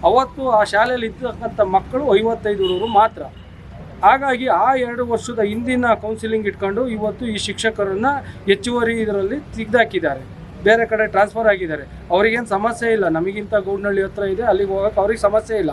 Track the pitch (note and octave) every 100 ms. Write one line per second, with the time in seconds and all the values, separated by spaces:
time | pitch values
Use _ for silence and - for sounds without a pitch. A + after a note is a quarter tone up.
0 | E3+ A#3 B3+ - C4 G#3+ G3+ G3+ A#3+ B3
1 | A3+ - B3 G3+ A3+ - G3 F#3+ F#3 B3+
2 | C#4+ G3+ A3+ A3+ A3 G#3 F#3+ F3+ A3+ G3+
3 | A3 - C3+ - - - - - - -
4 | G3 C4 C4+ B3+ B3+ F3 A3 C4+ A#3+ A#3+
5 | A#3+ A3+ - A3+ G#3 A3 A#3+ B3 B3 G#3
6 | G#3 A3 A3 A3 G3+ F#3 G3 G3+ C4 G#3+
7 | G#3+ G#3 A#3+ G#3 G3+ G3 A3+ A3 G3 F#3+
8 | B3+ C#4+ - - - G3 A#3+ A#3+ A3+ A#3
9 | G#3+ G3+ G3 C#4 D4 A3 G#3+ A#3 A3 F#3
10 | D#3 C3+ - - - - G3+ A3+ A3+ A3
11 | G#3+ F#3 G#3 A3 A3 G3 F3 D3+ C#3 -
12 | - F3+ A3 A3+ A#3 G3 A3 A#3 A#3 A3
13 | F3+ D#3+ F3+ G3+ G3+ G#3+ F#3+ G3 G3+ F#3+
14 | G3 F#3 G3 F#3+ A#3 F#3+ G3+ F#3+ G3+ G#3
15 | G3+ A3+ G3+ G#3+ G#3+ A3 D#3+